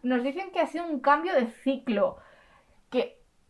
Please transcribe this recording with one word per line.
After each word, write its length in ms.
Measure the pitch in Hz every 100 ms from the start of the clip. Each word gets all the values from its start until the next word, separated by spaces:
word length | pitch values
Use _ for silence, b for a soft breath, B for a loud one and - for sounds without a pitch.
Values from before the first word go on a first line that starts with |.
Nos 180 | 247 254
dicen 280 | 254 294 381
que 80 | 370
ha 80 | 294
sido 180 | 320 339
un 140 | 285
cambio 340 | 269 294 339
de 140 | 330 233
ciclo, 720 | - 262 269 - 202 190 - b b b b b b -
que 260 | - - - _ _ _